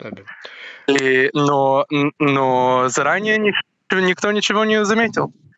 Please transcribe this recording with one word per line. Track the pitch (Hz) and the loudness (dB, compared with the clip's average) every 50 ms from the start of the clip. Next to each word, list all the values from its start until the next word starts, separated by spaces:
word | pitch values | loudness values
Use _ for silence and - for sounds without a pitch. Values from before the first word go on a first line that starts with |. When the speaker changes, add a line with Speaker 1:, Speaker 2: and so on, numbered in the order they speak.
Speaker 1:
Масштабе. | - 113 101 - 101 - - - - - - - - - - - - - | -16 -16 -16 -16 -18 -20 -20 -20 -20 -20 -20 -20 -20 -20 -20 -8 -2 0
Speaker 2:
И, | 139 139 135 135 131 131 131 143 - | 0 2 2 2 2 4 2 2 0
но, | 151 143 143 143 139 139 135 135 139 143 - | 0 0 2 2 2 2 2 2 0 0 0
н-, | 151 143 143 147 - - | 0 0 0 -2 -2 -2
но | 151 143 135 135 135 131 127 127 127 127 127 127 127 127 | 0 0 2 2 2 2 2 2 2 2 2 2 2 0
заранее | - 151 139 143 170 190 208 214 214 220 | 0 0 0 0 0 0 0 -2 -2 0
ни-, | 214 202 190 - - - _ _ _ _ | 0 0 -2 -2 -6 -10 _ _ _ _
никто | 185 190 185 185 175 - - 208 | -2 0 2 0 0 0 -2 -2
ничего | 208 208 - - 208 214 220 | 0 0 -2 0 0 0 0
не | 214 214 214 214 | 2 0 0 0
заметил. | 208 220 220 233 214 - 160 143 147 - _ _ - _ | 0 0 0 0 0 0 -4 -4 -4 -8 _ _ -20 _